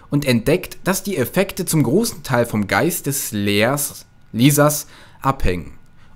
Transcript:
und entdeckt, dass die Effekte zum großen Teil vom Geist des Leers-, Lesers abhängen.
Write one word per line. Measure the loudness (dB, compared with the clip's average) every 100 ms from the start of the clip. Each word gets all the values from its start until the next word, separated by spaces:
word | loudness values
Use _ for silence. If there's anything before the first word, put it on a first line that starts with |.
| -4
und | -2
entdeckt, | 2 2 2 0 -2 -6
dass | -4 -2
die | -4 -4
Effekte | 0 0 -2 -4 -2
zum | 0
großen | 2 2 0 -6
Teil | -2 0 0
vom | -2 0
Geist | 0 0 -2 -4
des | -6 -4
Leers-, | -2 0 2 2 0 -4 -10 -20 -20 -8
Lesers | 2 4 6 2 0 -8 -18 -20 -4
abhängen. | -4 0 0 0 -6 -16 -20 -20 -20